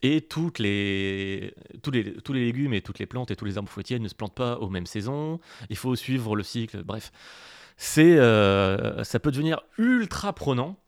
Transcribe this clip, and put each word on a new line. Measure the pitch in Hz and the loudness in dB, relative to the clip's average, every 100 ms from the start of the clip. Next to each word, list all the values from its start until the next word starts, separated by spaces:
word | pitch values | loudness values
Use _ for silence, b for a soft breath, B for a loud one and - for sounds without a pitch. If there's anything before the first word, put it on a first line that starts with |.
Et | 131 156 | 2 0
toutes | 156 - 165 - | -2 -4 -4 -2
les, | 104 101 101 98 98 98 98 98 98 - - - | -2 0 -2 -2 -2 -4 -6 -6 -10 -14 -20 -12
tous | - | -4
les, | 127 101 | -2 -2
tous | - - | -8 -6
les | 135 120 | -2 -2
légumes | 117 139 | -2 -2
et | 107 | -2
toutes | - - | -6 -10
les | |
plantes | 98 127 123 | -8 -8 -6
et | 98 | -6
tous | |
les | 104 95 | -6 -6
arbres | 101 | -8
fruitiers | - 98 123 | -10 -6 -6
ne | 110 | -6
se | |
plantent | - 107 | -8 -12
pas | - 123 120 | -4 -4 -4
aux | 101 | -6
mêmes | 92 87 | -6 -6
saisons. | 110 104 139 156 165 B B 113 | -8 -6 -6 -6 -8 B B -12
Il | 104 | -8
faut | 127 123 | -2 -4
suivre | - 131 113 | -2 -4 0
le | 104 | -2
cycle, | 101 120 113 101 | -2 -6 -6 -8
bref. | 95 107 - B B B B B B B | -10 -10 -12 B B B B B B B
C'est, | - - 165 165 | -2 6 8 10
euh, | 123 110 101 98 95 98 110 - | 8 8 6 6 4 2 -2 -4
ça | 110 120 | -4 -2
peut | 147 | -2
devenir | 135 156 160 - - | 0 0 -2 -6 -2
ultra | 226 254 208 - 202 | 2 2 0 -4 -6
prenant. | 196 143 127 139 196 | -4 -2 0 -2 -6